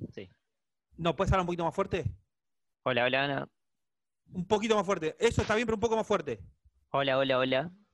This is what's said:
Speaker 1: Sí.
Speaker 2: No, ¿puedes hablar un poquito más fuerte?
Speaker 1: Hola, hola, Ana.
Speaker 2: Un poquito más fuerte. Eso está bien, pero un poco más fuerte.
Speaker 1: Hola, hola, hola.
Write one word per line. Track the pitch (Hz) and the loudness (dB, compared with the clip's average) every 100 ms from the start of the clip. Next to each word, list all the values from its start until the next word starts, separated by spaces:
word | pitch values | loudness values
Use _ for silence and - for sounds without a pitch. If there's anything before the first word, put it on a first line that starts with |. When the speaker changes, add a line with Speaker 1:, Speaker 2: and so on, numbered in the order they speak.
| - | -14
Speaker 1:
Sí. | - 95 _ _ _ _ _ _ - | -14 -16 _ _ _ _ _ _ -4
Speaker 2:
No, | 170 160 | -4 0
¿puedes | 190 | 2
hablar | 196 | 2
un | 175 | 0
poquito | 175 165 | -2 -2
más | - | -2
fuerte? | 190 190 139 - _ _ _ _ _ _ | -4 -4 -6 -10 _ _ _ _ _ _
Speaker 1:
Hola, | 127 120 123 | -2 0 2
hola, | 131 | 0
Ana. | 139 139 139 _ _ _ _ _ _ _ _ | -2 -4 -6 _ _ _ _ _ _ _ _
Speaker 2:
Un | 185 175 | -10 0
poquito | 214 220 214 | 0 2 2
más | 185 | 2
fuerte. | 180 156 - | -2 -2 0
Eso | 233 233 | 2 2
está | 220 214 | 0 0
bien, | 240 | 0
pero | 220 | 0
un | |
poco | 226 220 | 0 0
más | 208 | 0
fuerte. | 202 143 113 - _ _ _ _ | -2 -2 -8 -12 _ _ _ _
Speaker 1:
Hola, | 139 139 131 | 0 2 2
hola, | 135 127 | 2 2
hola. | 131 131 170 180 _ | 2 0 -2 -10 _